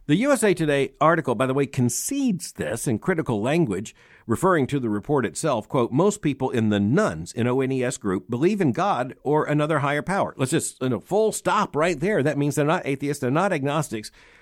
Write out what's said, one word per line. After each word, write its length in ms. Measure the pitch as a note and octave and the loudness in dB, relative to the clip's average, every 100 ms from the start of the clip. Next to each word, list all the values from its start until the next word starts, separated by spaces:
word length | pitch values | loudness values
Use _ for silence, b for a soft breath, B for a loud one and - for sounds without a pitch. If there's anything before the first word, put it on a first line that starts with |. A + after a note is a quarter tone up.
| - | 0
The 80 | E3 | 2
U 160 | C#4+ | 4
S 120 | C4 | 4
A 100 | G#3+ | 4
Today 400 | D#3+ D#3 C#3 C3+ - | 2 2 0 0 2
article, 360 | D#3 E3 C3 A2+ | 2 2 0 0
by 100 | C3 | 0
the 80 | |
way, 140 | C3+ C3+ | 0 0
concedes 840 | - B2 - - C#4 C4 F#3 - | 2 0 0 -4 -2 0 -2 -6
this 340 | - D#3 A2+ D3 | -8 -6 -4 -2
in 100 | G#2+ | -2
critical 440 | - E3 - G#2+ | -2 -2 -2 -2
language, 520 | A#2 E3+ B2+ F#2 - - b b b | 0 0 0 -2 -8 -16 b b b
referring 400 | A2 F#3+ E3+ B2 | 0 2 2 2
to 120 | C#3+ | -2
the 100 | A#2 | -2
report 360 | G#2 - C#3+ G#2 | -4 -2 -2 -2
itself, 440 | - D#3+ A#2 - | -2 -2 -2 -2
quote, 220 | C#3 A#2+ | -2 0
"Most 300 | B2+ G3+ G3+ | 2 2 2
people 280 | D3+ C3 C3 | -2 -2 -2
in 200 | B2 A2 | 0 2
the 100 | G#2 | 4
nones, 520 | G2+ D#3+ G3+ G2+ E3 - | 4 4 2 -2 -8 -2
N 100 | A#2+ | 0
O 160 | C3 | 0
N 100 | C3 | 0
E 120 | C3 | -2
S 140 | B2 - | -2 -4
group, 320 | G2+ F#2+ - | -2 -2 -2
believe 300 | A#2+ E3+ G#3+ | -2 0 2
in 120 | D#3 | 0
God 440 | A2 G3 C#3 C3 - | 0 0 -2 -4 -6
or 240 | C3+ D3+ - | -2 0 2
another 340 | D3+ D3 D3+ | 0 0 0
higher 220 | C#3 D3 | 0 -2
power." 320 | D3 F#3+ D#3+ - | -2 -2 -2 -2
Let's 160 | C3+ | -2
just, 300 | D#3+ - - | -2 -2 -4
you 80 | C3 | -2
know, 100 | G#2+ | -2
full 320 | - F#3 A3 | -2 0 0
stop 440 | - F3+ G3+ F#3+ C#3 | 0 0 0 0 0
right 240 | E3+ D3+ | 0 0
there. 240 | F3+ G3 | 0 0
That 140 | C#3 C#3 | 0 0
means 180 | D3 D3 | 0 0
they're 100 | D3 | 0
not 200 | F3 C3+ | 0 -2
atheists, 340 | C3+ C#3+ C#3+ | -4 -4 -2
they're 80 | B2 | 0
not 240 | D3+ G3+ | 0 0
agnostics, 580 | E3 C#3 D#3 - A2 - - b b | 0 -2 -2 -4 -6 -10 -18 b b